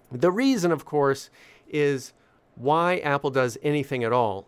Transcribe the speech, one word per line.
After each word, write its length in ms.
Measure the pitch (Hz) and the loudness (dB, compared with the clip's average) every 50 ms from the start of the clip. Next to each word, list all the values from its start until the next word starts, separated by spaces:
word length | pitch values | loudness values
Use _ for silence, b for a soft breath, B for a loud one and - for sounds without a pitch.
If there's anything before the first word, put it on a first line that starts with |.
| _ - | _ -12
The 200 | 123 123 151 180 | -4 0 0 2
reason, 420 | 180 226 269 269 262 202 170 175 | 2 2 2 2 2 2 2 0
of 140 | 165 139 - | 0 -2 -4
course, 420 | - 151 147 139 135 135 - - - B B B B B B B B | -4 -2 0 2 0 0 -2 -6 -18 B B B B B B B B
is 460 | - 151 147 143 139 127 - - _ b b b b b b _ - | -2 0 0 0 0 -2 -6 -12 _ b b b b b b _ -10
why 420 | - 117 139 156 165 170 180 180 - | -4 0 2 2 2 2 0 0 -2
Apple 320 | - 143 139 143 - 143 | -2 -2 -2 0 -2 -2
does 280 | 127 135 127 123 110 - | 0 0 0 0 -2 -4
anything 400 | - 147 147 147 135 - 143 123 | -2 -2 0 -2 -2 -4 -4 -4
at 100 | 117 113 | -2 0
all, 340 | 120 127 117 107 95 98 - | 2 2 2 0 -2 -6 -10